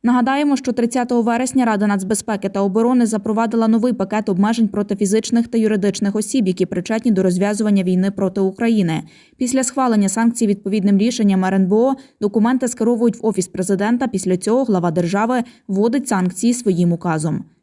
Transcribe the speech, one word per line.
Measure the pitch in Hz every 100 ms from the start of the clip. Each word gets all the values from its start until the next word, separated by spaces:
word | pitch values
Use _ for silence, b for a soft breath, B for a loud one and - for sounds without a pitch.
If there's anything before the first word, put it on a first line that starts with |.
Нагадаємо, | 240 254 247 269 294 269
що | 262
тридцятого | 247 233 254 247 240
вересня | 226 233 254 262
Рада | 240 208 208
нацбезпеки | 202 190 214 - 202 196
та | 196
оборони | 202 196 233 254 233
запровадила | 220 226 214 226 226 226
новий | 226 247
пакет | 214 190 214 214
обмежень | 180 202 233 214
проти | 202 202 202
фізичних | 202 220 220 233 233
та | 233
юридичних | 220 208 196 196 202 214
осіб, | 208 269 190
які | 180 185
причетні | 180 180 220 233
до | 190
розв'язування | 185 180 202 208 214 202
війни | 185 185 196
проти | 196 190 190
України. | 190 190 233 220 175 160 B B B _
Після | 247 262
схвалення | 262 - 254 220 196
санкцій | 226 233 233 214
відповідним | 202 196 208 196 196
рішенням | 226 240 208 190
Р | 185
Н | 190 190
Б |
О | 208 254 269 B B
документи | 208 214 220 262 247
скеровують | - 226 240 233 -
в | 226
Офіс | 208 175
президента, | - 185 190 208 240 254
після | 196 180 180
цього | 208 240
глава | 254 185 170
держави | 165 170 196 226 254 240 B -
вводить | 196 226 269 277
санкції | 202 185 - 233
своїм | 247 220 175 175
указом. | 170 175 160 156 156 - _